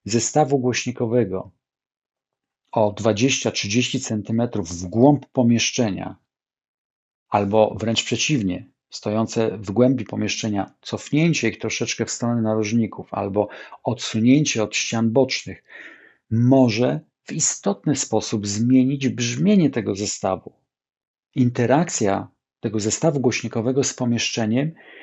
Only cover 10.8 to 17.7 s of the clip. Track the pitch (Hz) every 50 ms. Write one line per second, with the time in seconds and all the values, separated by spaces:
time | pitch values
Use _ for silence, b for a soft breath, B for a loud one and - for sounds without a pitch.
10.8 | - - - 104 - - - 147 160 170 156 - - 110 - - - 110 - -
11.8 | 123 - - - 113 - - - 123 117 120 117 110 110 110 110 107 104 113 117
12.8 | 113 - - - - - - 101 101 101 95 104 101 B B B B B B B
13.8 | B 131 117 - - - - 110 110 123 131 151 151 - - 117 107 101 - -
14.8 | - - 117 113 113 113 110 139 131 - - - - 95 95 - _ B B B
15.8 | B B B B B B B B B - 113 113 120 123 139 135 131 120 104 110
16.8 | 123 131 147 156 - _ _ _ _ - - 156 - - - - - 202